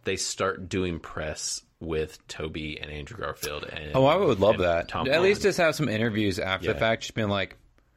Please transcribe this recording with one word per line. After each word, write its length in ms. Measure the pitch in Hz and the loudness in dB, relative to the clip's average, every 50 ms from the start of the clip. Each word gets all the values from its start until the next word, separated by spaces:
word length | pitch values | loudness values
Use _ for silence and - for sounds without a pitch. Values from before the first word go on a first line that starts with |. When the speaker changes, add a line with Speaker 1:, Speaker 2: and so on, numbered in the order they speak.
| _ | _
Speaker 1:
they 100 | 101 95 | -4 -4
start 540 | 90 - - - - 101 95 95 - 92 87 | -4 -4 -6 -2 -2 -2 -2 -2 -4 -8 -4
doing 300 | - 95 92 90 85 80 | -2 -2 0 0 -2 -6
press 600 | - - - - 78 78 78 - - - - - _ _ _ _ | -8 -10 -8 -6 -6 -6 -6 -6 -6 -8 -8 -8 _ _ _ _
with 440 | 82 80 80 78 78 76 - - _ | -8 -4 -2 -2 -2 -4 -8 -20 _
Tobey 500 | - - - 78 80 85 82 78 76 76 - | -16 -10 -8 -8 -6 -6 -6 -8 -8 -8 -10
and 100 | 73 73 | -12 -10
Andrew 260 | 73 76 71 69 - | -10 -12 -12 -12 -10
Garfield 460 | - - 71 71 - - 76 73 73 - | -8 -8 -8 -8 -6 -8 -8 -8 -8 -10
and 280 | - - 82 76 76 - | -10 -10 -10 -10 -2 2
Speaker 2:
Oh, 100 | 131 135 | 4 6
I 120 | 139 160 | 6 6
would 220 | 185 202 160 113 95 | 4 4 2 4 6
love 140 | 98 104 110 | 6 6 6
Speaker 1:
and 80 | 101 90 | 6 4
Speaker 2:
that. 240 | 87 85 85 85 - | 2 2 2 0 -2
Speaker 1:
Tom 180 | - 90 80 | -4 -2 0
Speaker 2:
At 140 | 131 139 165 | 2 4 4
least 180 | 180 190 208 202 | 4 4 4 4
Speaker 1:
Holland. 20 | - | 2
Speaker 2:
just 140 | 196 170 - | 2 2 4
have 160 | 170 160 147 | 2 2 2
some 120 | - 151 | 2 0
interviews 500 | 113 107 107 113 117 101 107 107 101 90 | 0 2 0 0 0 2 2 2 2 2
after 300 | 90 78 92 95 92 92 | 0 -2 -2 -2 -2 0
Speaker 1:
Yeah. 60 | 90 107 | -2 0
Speaker 2:
the 60 | - | 2
fact, 240 | 113 113 113 110 - | 2 0 0 0 -4
just 100 | - - | -8 -4
being 140 | 117 110 101 | -2 0 0
like, 260 | 101 98 95 - - - _ _ _ _ _ _ _ | 0 0 -2 -4 -8 -20 _ _ _ _ _ _ _